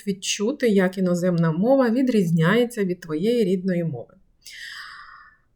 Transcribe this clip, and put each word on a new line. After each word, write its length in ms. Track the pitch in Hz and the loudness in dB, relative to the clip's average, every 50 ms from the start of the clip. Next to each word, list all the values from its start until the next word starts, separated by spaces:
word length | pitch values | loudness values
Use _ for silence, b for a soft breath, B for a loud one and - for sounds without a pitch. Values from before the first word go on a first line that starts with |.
| - | -6
відчути, 640 | 202 190 196 - - - - 202 226 302 - 254 233 | -6 -6 -6 -6 -6 -4 -2 -2 -4 -2 0 0 2
як 300 | 202 196 185 180 190 196 | 4 4 2 2 0 0
іноземна 540 | 185 180 175 175 175 180 175 165 165 165 156 | 0 0 0 0 0 0 2 2 2 2 2
мова 380 | 165 202 247 277 269 254 233 | 2 2 4 4 4 4 2
відрізняється 920 | 220 262 269 247 233 214 185 165 165 165 160 170 208 240 247 233 - 220 202 | 2 2 2 2 2 2 2 2 2 2 2 4 4 2 2 0 -2 -4 -4
від 160 | 180 180 175 | -4 -4 -6
твоєї 440 | - 165 156 156 180 226 247 240 214 | -8 -6 -6 -2 0 0 0 2 2
рідної 400 | 180 190 185 180 190 180 175 170 | 0 0 -2 -2 -2 -2 -2 -2
мови. 300 | 160 139 117 - - _ _ _ _ _ _ B B B B B B B B B B B B B B B B B B B B B B _ | -4 -6 -8 -10 -14 _ _ _ _ _ _ B B B B B B B B B B B B B B B B B B B B B B _